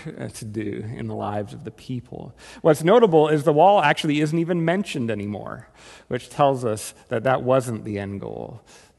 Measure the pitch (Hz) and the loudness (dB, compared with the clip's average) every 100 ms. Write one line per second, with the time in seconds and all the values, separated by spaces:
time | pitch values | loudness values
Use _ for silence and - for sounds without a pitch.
0 | 156 - 123 - 113 107 104 - 107 120 | -14 -12 -12 -12 -10 -8 -8 -8 -10 -10
1 | 113 107 104 104 104 - 110 - - 127 | -8 -6 -6 -6 -8 -12 -16 -16 -10 -10
2 | - - - - - - 165 151 160 233 | -10 -14 -16 -20 -20 -2 2 2 6 6
3 | 233 160 151 151 147 147 180 202 147 156 | 8 6 6 4 2 6 6 6 4 2
4 | 156 147 151 165 165 180 165 185 208 151 | 0 0 0 0 0 0 0 0 -2 -4
5 | 117 104 101 101 113 104 - _ - - | -4 -4 -6 -8 -10 -14 -16 _ -20 -20
6 | _ 123 - - 143 135 120 107 - - | _ -8 -6 2 2 2 -2 -4 -6 -16
7 | _ 120 107 127 123 131 123 110 117 104 | _ -2 0 0 2 2 0 -6 -6 -6
8 | 98 98 55 55 57 117 - - - | -6 -8 -10 -10 -12 -14 -20 -20 -20